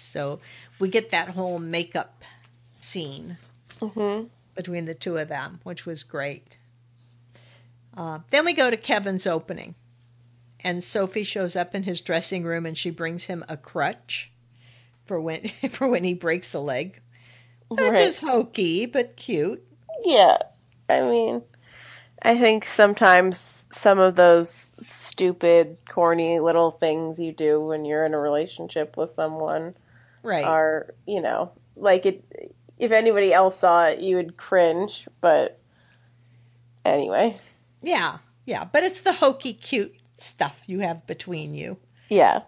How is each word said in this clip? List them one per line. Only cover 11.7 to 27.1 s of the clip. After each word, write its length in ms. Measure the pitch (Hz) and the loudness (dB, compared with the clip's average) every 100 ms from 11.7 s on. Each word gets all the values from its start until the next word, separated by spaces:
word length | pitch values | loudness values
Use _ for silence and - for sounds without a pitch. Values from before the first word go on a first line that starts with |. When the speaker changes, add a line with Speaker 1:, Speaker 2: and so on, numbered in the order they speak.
| 196 | -6
Speaker 1:
in 80 | |
his 180 | 190 170 | -6 -6
dressing 420 | - 165 185 190 | -4 -4 -4 -6
room 220 | 165 170 165 | -4 -6 -6
and 120 | 160 | -8
she 120 | 180 | -8
brings 340 | 165 165 170 - | -6 -8 -8 -10
him 200 | 175 - | -12 -10
a 80 | 151 | -14
crutch 720 | - 175 143 - - - - _ _ _ _ _ _ _ - | -10 -4 -2 -4 -10 -10 -12 _ _ _ _ _ _ _ -8
for 160 | 180 | -6
when, 300 | 160 160 220 - | -4 -6 -10 -8
<laughs> 100 | 269 | -8
for 140 | - 269 | -4 -2
when 160 | 226 | 0
he 100 | 180 | -2
breaks 400 | 180 170 175 - | -2 -2 -4 -4
a 60 | - | -8
leg. 400 | 143 127 180 - _ _ _ - _ _ - | -6 -6 -6 -12 _ _ _ -20 _ _ -8
Which 100 | 226 | 0
Speaker 2:
Right. 260 | 508 233 370 | 2 4 4
Speaker 1:
is 100 | - | 2
hokey, 680 | 302 247 226 - 180 165 240 | -2 0 0 -2 -2 -2 -2
but 300 | 277 165 - | -2 -4 -6
cute. 480 | - 180 160 233 - _ - 640 | -6 -2 -2 -6 -12 _ -16 -6
Speaker 2:
Yeah. 340 | 453 262 180 - - _ _ _ - | 2 6 8 6 2 _ _ _ 0
I 120 | - | 2
mean, 420 | 262 233 220 240 240 _ _ - - - - - | 2 2 0 -4 -8 _ _ -20 -20 -20 -20 -4
I 140 | - 240 | 0 4
think 260 | 240 220 - | 4 2 0
sometimes 1000 | - 208 208 202 180 185 180 - - - | 4 4 6 6 8 6 0 -8 -14 -16
some 280 | - 208 196 | 0 4 6
of 160 | 190 180 | 6 8
those 340 | 175 170 165 - - - | 8 8 4 -6 -20 -18
stupid, 1000 | - - - - 185 180 170 170 165 165 - | -16 -14 -12 -2 -2 0 4 6 4 -2 -10
corny 520 | - 170 170 165 170 | 0 2 2 0 0
little 320 | 160 170 165 | 2 2 2
things 480 | 156 165 156 160 | 0 -2 -2 -4